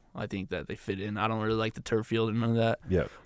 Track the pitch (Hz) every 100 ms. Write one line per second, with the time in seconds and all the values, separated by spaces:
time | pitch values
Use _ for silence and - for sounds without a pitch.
0 | _ - 107 98 92 92 - 104 - 98
1 | 104 104 110 110 107 110 110 - - 113
2 | 110 113 113 110 117 117 113 117 - 92
3 | - -